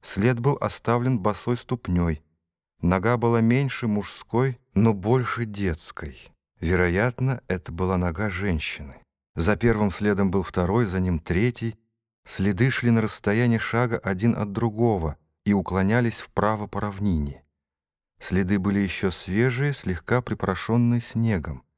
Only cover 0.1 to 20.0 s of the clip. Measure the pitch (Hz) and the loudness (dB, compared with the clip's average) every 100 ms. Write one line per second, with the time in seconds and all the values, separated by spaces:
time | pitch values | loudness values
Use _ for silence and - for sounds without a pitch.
0.1 | - 110 120 120 143 110 - - 120 123 | 0 2 2 0 0 -2 -4 0 0 2
1.1 | 127 98 101 - 120 - 127 - 87 85 | 0 0 -2 -2 -4 -2 -6 -2 0 0
2.1 | 78 _ _ _ _ _ _ 87 92 101 | -2 _ _ _ _ _ _ 0 2 2
3.1 | 120 117 117 113 123 139 - 117 104 98 | 2 2 4 4 2 0 -4 -2 -2 -4
4.1 | - - 113 131 123 _ - 113 101 95 | -10 -4 0 0 -2 _ 2 4 2 2
5.1 | 131 120 - 113 101 101 80 - - 73 | 0 0 -4 -6 -4 -4 -4 -6 -10 -12
6.1 | - - _ _ _ 82 90 90 87 120 | -14 -20 _ _ _ 0 2 4 2 0
7.1 | 120 131 131 _ 92 - 85 92 92 90 | 0 -2 -2 _ -6 -4 -4 0 0 0
8.1 | 82 107 90 101 82 - - 73 - _ | -2 -4 -4 -2 -2 -4 -10 -14 -18 _
9.1 | _ _ - 85 98 120 110 104 - 104 | _ _ -2 0 2 2 2 2 0 0
10.1 | 98 98 95 87 - 87 107 113 92 92 | 2 2 0 -2 -2 0 2 0 0 0
11.1 | 85 - 87 120 120 113 - _ _ _ | -2 0 0 0 -2 -8 -8 _ _ _
12.1 | _ - - 95 95 123 - 120 113 110 | _ -14 -2 0 2 2 2 2 2 2
13.1 | - - 104 120 113 - 113 120 113 98 | -2 0 2 2 2 0 0 0 -2 -4
14.1 | 95 113 - 104 101 113 107 117 101 80 | 0 2 2 -2 0 -2 2 0 2 -2
15.1 | 73 _ _ - 101 92 92 95 113 120 | -6 _ _ 0 0 2 0 2 2 2
16.1 | - - - 104 107 104 101 104 101 104 | -2 -6 0 0 0 -4 -6 -6 -2 0
17.1 | 82 71 69 _ _ _ _ _ _ _ | 0 -2 -8 _ _ _ _ _ _ _
18.1 | _ - 92 92 101 95 101 98 - 98 | _ -4 -2 0 0 0 0 0 -2 -4
19.1 | 87 - 95 123 120 143 139 - 90 | -4 -4 0 0 0 -2 -4 -4 -6